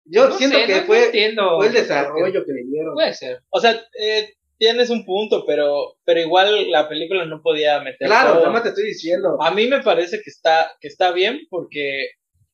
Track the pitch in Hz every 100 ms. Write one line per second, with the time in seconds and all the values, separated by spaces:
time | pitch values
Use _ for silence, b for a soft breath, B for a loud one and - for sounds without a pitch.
0 | - 180 269 - 269 240 226 190 175 220
1 | 240 233 214 220 190 170 208 240 175 143
2 | 139 156 180 190 - 135 123 143 160 254
3 | 320 - 131 123 _ 190 226 226 - -
4 | 214 214 214 _ _ - 220 233 233 233
5 | 196 185 214 208 - 147 147 143 131 -
6 | - 170 165 175 196 208 190 160 151 151
7 | 165 190 165 156 165 151 151 147 135 127
8 | 135 226 254 170 170 226 226 196 214 175
9 | 160 185 180 143 156 190 233 269 226 170
10 | 175 185 - - 165 160 160 - 147 -
11 | 185 175 196 277 - 180 143 151 143 139
12 | 127 - _ _ _